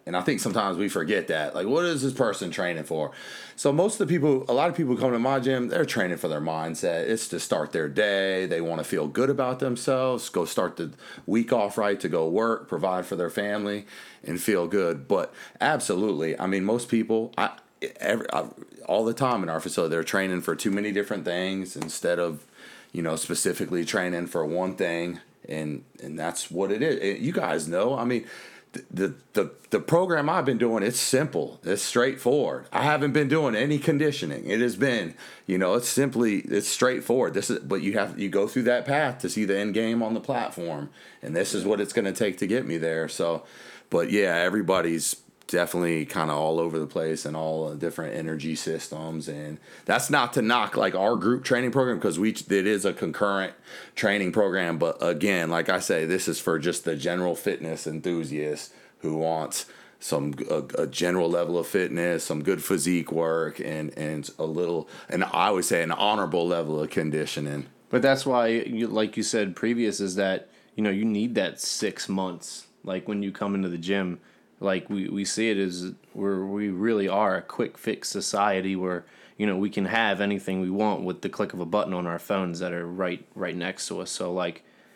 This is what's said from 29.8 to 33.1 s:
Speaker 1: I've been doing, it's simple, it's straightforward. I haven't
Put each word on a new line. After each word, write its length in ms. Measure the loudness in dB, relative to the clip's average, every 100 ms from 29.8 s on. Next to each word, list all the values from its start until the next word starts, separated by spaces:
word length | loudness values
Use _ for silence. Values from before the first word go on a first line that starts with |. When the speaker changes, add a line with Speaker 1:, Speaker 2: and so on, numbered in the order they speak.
| 4 4 4 2 2
Speaker 1:
I've 160 | 2 2
been 140 | 2
doing, 240 | 2 2
it's 160 | 0 0
simple, 600 | 2 2 2 0 -4 -6
it's 180 | -2 -2
straightforward. 840 | 2 2 2 2 2 4 2 -2 -4
I 120 | 0
haven't 280 | 2 4 4